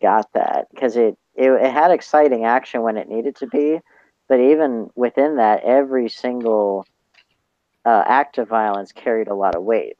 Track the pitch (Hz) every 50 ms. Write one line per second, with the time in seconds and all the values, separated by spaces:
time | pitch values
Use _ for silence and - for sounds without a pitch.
0 | - 98 101 110 104 - - - - - - - - - _ - 135 123 110 120
1 | 117 107 - - _ _ _ - 131 131 131 113 117 131 127 147 160 180 175 -
2 | - - - 151 151 143 127 113 113 113 120 131 - - - 123 117 113 110 107
3 | - - 107 113 117 143 131 - 139 117 - 151 147 151 156 165 - _ _ _
4 | _ _ _ _ _ - 135 123 127 135 156 156 160 135 123 113 104 - - 120
5 | 123 120 - - 139 156 156 135 113 107 107 - - 107 127 139 139 135 135 127
6 | 120 110 - - - 127 123 123 117 113 110 107 104 101 98 98 95 _ _ _
7 | _ _ _ _ _ _ _ _ _ _ _ _ _ _ _ _ - 120 117 104
8 | - - 117 139 143 - - - 117 104 113 113 110 107 101 101 98 - _ -
9 | - 127 117 110 107 101 101 98 98 95 85 87 92 107 113 107 65 - - -